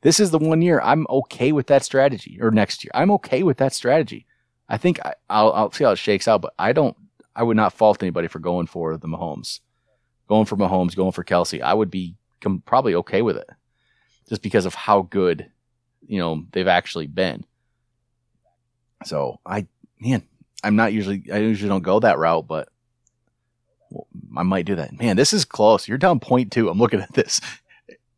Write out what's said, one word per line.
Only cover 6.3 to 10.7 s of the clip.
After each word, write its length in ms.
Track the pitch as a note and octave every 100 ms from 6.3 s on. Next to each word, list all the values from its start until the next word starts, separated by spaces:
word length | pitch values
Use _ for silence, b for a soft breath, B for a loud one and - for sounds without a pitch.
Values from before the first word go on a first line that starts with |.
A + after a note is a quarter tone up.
| G#2+
but 100 | E2 -
I 140 | F#2+
don't, 200 | C#3+ C3+ - _ _ _
I 80 | -
would 140 | A#2 A2
not 160 | G#2
fault 300 | - A2 G2
anybody 260 | F#2 E2+ E2+
for 100 | E2
going 260 | E2 F2 E2+
for 320 | F2 E2 D#2+
the 100 | D#2+
Mahomes. 520 | E2 E2+ D2 - - _ _ _ _ _ _ _
Going 160 | G#2+
for 120 | G#2+ G2+
Mahomes, 360 | F#2+